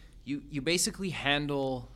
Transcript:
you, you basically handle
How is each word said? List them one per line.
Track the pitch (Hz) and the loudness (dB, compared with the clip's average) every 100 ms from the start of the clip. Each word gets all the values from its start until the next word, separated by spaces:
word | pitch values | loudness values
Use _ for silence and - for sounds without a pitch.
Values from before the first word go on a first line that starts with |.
| - - | -20 -14
you, | - 143 143 | -6 -6 -4
you | 143 | -2
basically | 131 175 - - 190 | 2 4 2 0 -4
handle | 120 127 143 147 143 135 127 120 | 0 2 2 2 0 0 -2 -6